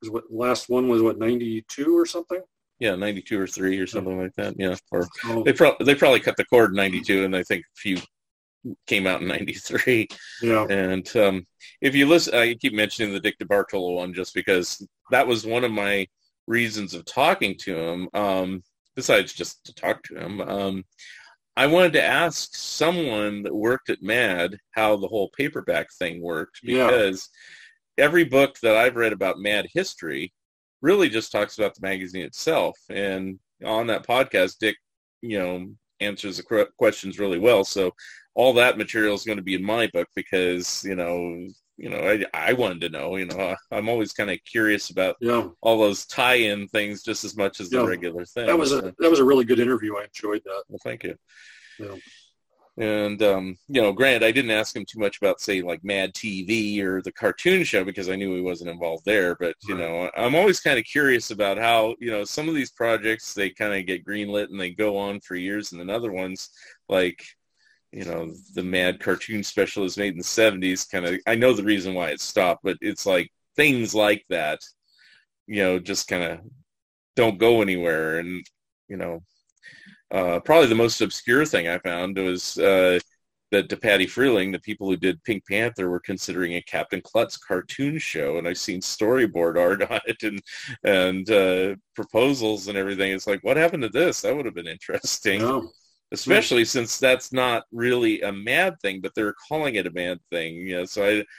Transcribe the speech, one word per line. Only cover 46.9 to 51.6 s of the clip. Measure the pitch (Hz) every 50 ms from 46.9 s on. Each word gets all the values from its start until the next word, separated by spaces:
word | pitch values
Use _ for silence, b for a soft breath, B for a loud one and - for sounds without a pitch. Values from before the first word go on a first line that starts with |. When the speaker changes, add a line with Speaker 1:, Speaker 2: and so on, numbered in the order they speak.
| 104 95 -
Speaker 2:
just | 117 104 - -
as | 98 95
much | 107 98 98 - -
as | 101 87
the | 127 127
Speaker 1:
Yeah. | 120 92 90
Speaker 2:
regular | 85 87 87 82 87 87
thing. | - - 120 117
Speaker 1:
That | - - 165
was | 151 135 139
a, | 127
Speaker 2:
So | 95 92 - -
Speaker 1:
that | 170 165
was | 165 143
a | 131 131
really | 139 131 120
good | 113 123 113 120
interview. | 123 127 110 107 107 104
I | 101 104
enjoyed | - - - - 104 104 107 -
that. | 95 95 98 - _
Speaker 2:
Well, | 101 95 -
thank | 120 120 113 -
you. | - - _ _ B B B B B B B